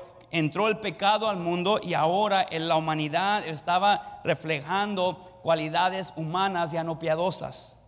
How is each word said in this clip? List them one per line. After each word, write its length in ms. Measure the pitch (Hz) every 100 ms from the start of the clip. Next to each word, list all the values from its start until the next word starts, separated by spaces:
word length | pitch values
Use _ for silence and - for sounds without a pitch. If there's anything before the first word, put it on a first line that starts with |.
| - - -
entró 360 | 165 156 170 214
el 100 | 214
pecado 520 | 208 156 196 214 214
al 80 | 196
mundo 420 | 170 175 180 214
y 120 | 180
ahora 520 | 160 160 185 214 196 180
en 180 | 165 165
la 80 | 160
humanidad 720 | 160 156 151 160 196 208 156
estaba 760 | 156 - 180 202 190 - -
reflejando 1160 | - 156 160 151 147 190 208 196 180 165 - -
cualidades 720 | - 160 156 165 185 190 185 -
humanas 540 | 160 175 196 180 170
ya 120 | 165
no 160 | 165 160
piadosas. 800 | 160 160 180 - 135 - - -